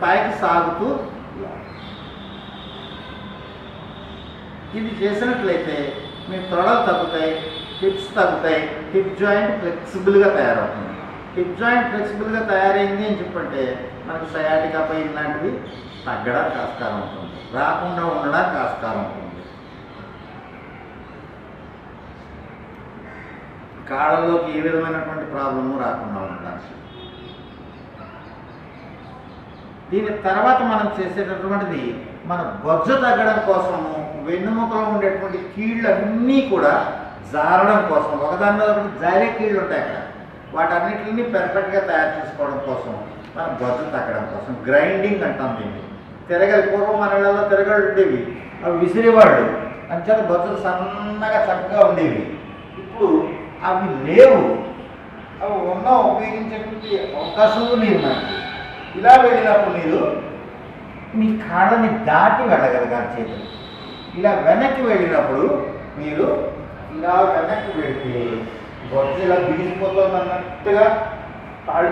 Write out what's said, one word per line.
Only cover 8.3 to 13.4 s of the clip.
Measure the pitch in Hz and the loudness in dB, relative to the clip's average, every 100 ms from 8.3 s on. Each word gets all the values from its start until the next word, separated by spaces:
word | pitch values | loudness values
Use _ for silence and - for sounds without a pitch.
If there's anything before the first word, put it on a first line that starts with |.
| - 160 160 156 - - | 2 0 0 0 -8 -2
హిప్ | 190 190 - | 0 0 0
జాయింట్ | 202 208 208 - | 2 2 2 -2
ఫ్లెక్సిబుల్గా | 175 170 - 190 190 196 196 - | -4 -6 -8 0 6 8 6 4
తయారవుతుంది. | - - - - - - - - - 180 | 2 2 -2 -6 -8 -10 -12 -14 -8 -4
హిప్ | 175 180 | -4 0
జాయింట్ | 233 240 233 | 2 2 2
ఫ్లెక్సిబుల్గా | 208 202 208 220 220 208 | -2 -4 -4 -2 -2 0
తయారైంది | 190 196 196 196 202 214 | 2 4 4 2 0 -2
అని | 180 | -2
చెప్పంటే | 175 175 | -4 -6